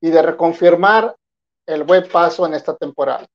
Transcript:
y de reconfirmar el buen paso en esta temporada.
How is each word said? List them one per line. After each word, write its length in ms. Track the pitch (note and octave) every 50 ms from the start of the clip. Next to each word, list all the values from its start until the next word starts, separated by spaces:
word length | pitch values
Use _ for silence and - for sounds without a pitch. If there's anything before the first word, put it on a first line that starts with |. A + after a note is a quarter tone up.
y 100 | - E3
de 120 | D#3+ E3 D#3+
reconfirmar 920 | E3 D#3+ - E3 E3+ E3 - F3 F3 E3+ E3 F3+ G3 G#3+ A3 A3 A#3 - _ _ _ _ _ _ _ _ _ _
el 180 | - D#3 D3+ D3
buen 240 | D3 F3+ F#3 F3+ F3+
paso 380 | - F3 E3+ E3+ E3 - F3+
en 80 | E3 D#3
esta 220 | D3+ - - D#3
temporada. 500 | - - C#3+ C#3 - C#3+ C3+ B2+ A#2+ - _ _